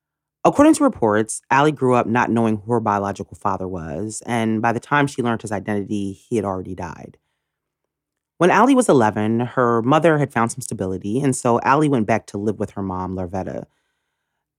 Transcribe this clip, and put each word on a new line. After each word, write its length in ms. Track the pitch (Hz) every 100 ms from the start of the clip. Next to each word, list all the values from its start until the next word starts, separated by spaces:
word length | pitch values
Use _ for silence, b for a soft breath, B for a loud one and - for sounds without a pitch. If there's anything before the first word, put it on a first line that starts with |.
| _ _ _ _
According 320 | 175 - 302
to 80 | 311
reports, 580 | 277 - 110 104 110 - -
Allie 220 | 135 151
grew 240 | 143 127
up 100 | 123
not 240 | 101 120 -
knowing 280 | 117 113 107
who 160 | 104
her 60 | 120
biological 560 | 110 101 101 95 -
father 320 | - 104 92 92
was, 540 | 90 80 76 107 104 -
and 340 | 117 110 110
by 100 | 117
the 80 | 113
time 280 | - 147 143
she 160 | -
learned 180 | 120 113
his 100 | 107
identity, 600 | 101 98 101 98 104 98
he 240 | 98 -
had 100 | 113
already 300 | 98 95 92
died. 420 | 92 87 - - _ _ _ _ _ _ _ _ _ _ _ _ -
When 140 | 175
Allie 240 | 170 247
was 140 | 254 220
eleven, 500 | 143 107 107 107 117
her 420 | 123 131 120 117
mother 380 | 120 156 165 151
had 120 | 139
found 200 | 117 113
some 100 | -
stability, 580 | - 110 92 95 101 123
and 160 | 135
so 240 | 123 123 117
Allie 280 | 123 143 151
went 160 | 127
back 220 | 104 107 -
to 100 | 101
live 220 | 107 98
with 120 | 98
her 120 | 101
mom, 320 | 98 92 92
Larvetta. 500 | 95 90 92 92 - - _ _ _ _ _ _ _ _